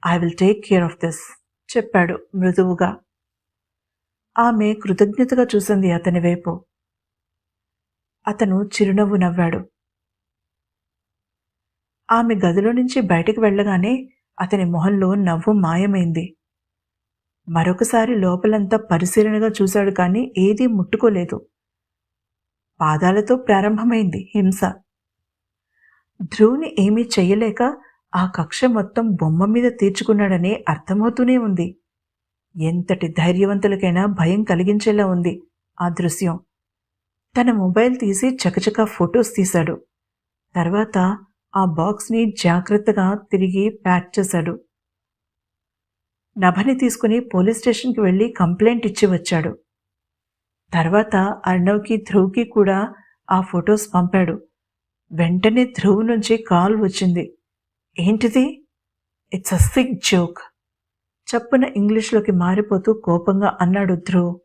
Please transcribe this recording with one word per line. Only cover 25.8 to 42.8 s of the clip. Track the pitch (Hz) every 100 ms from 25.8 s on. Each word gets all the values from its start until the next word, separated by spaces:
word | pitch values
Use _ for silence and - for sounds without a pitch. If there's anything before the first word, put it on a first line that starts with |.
| _ _ _ _
ధ్రువుని | 175 - 214 269 320 -
ఏమీ | 196 214
చెయ్యలేక | 233 - 180 202 226 208 247 285 - _ _ 180
ఆ | 185 185
కక్ష | 156 - 254
మొత్తం | 220 202 - 226 180
బొమ్మ | 160 160 196
మీద | 233 247 240
తీర్చుకున్నాడని | 196 196 226 208 202 185 180 214 -
అర్థమవుతూనే | 151 - 196 226 240 247 254
ఉంది. | 226 185 175 185 _ _ _ _ _ _ _ 170
ఎంతటి | 160 175 180 185 170
ధైర్యవంతులకైనా | 156 165 180 196 202 202 196 190 175 202
భయం | 190 165 196
కలిగించేలా | 214 170 180 208 220 208 190
ఉంది | 180 175 165 - _ _ _
ఆ | 175
దృశ్యం. | 165 175 - 185 165 _ _ _ _ _ _ _ _ _ -
తన | 247
మొబైల్ | 220 185 180 240 254
తీసి | 208 196 254 262
చకచకా | 180 196 202 208 214
ఫొటోస్ | - 170 247 226 -
తీశాడు. | 185 175 165 165 _ _ _ _ _ _ _ 180
తర్వాత | 170 202 214 202 185 208 - _ _ 196
ఆ | 185
బాక్స్ని | 160 170 208 - 226 226
జాగ్రత్తగా | 190 175 175 180 208